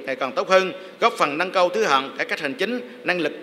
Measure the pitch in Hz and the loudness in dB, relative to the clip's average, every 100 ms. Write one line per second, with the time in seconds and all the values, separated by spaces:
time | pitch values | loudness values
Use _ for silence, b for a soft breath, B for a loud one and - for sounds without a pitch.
0 | 135 131 131 175 190 190 185 - B B | -6 -2 -2 -2 4 4 4 -4 B B
1 | 214 226 151 147 185 190 180 202 196 139 | 0 2 0 0 0 2 2 2 2 2
2 | 135 - 165 196 147 131 233 247 - B | 2 -4 -4 -4 -4 -2 -2 -2 -8 B
3 | - 180 151 - | -2 0 -2 -4